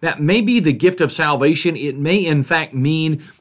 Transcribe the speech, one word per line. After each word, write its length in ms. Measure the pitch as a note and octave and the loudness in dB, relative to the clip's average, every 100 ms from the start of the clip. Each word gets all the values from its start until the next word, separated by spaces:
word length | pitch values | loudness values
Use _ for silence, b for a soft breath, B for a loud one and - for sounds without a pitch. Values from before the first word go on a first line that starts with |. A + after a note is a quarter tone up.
that 200 | E3 - | -6 -2
may 220 | D3+ A3 | 2 2
be 180 | G#3+ A#3+ | 2 2
the 120 | D#3+ | 2
gift 280 | A#2+ F3+ F3+ | 2 2 2
of 100 | D3+ | -2
salvation. 640 | - D3+ C3+ C#3+ D#3 F3 D3+ | 0 -2 2 2 2 -2 -4
It 200 | C#3+ C3+ | -6 -4
may, 280 | D3+ G3+ | 0 0
in 200 | E3 D3 | 2 0
fact, 280 | C3 E3 D3+ | 0 -2 -2
mean 520 | C3 C#3 D#3+ D#3 D3+ B B | -2 0 0 0 -4 B B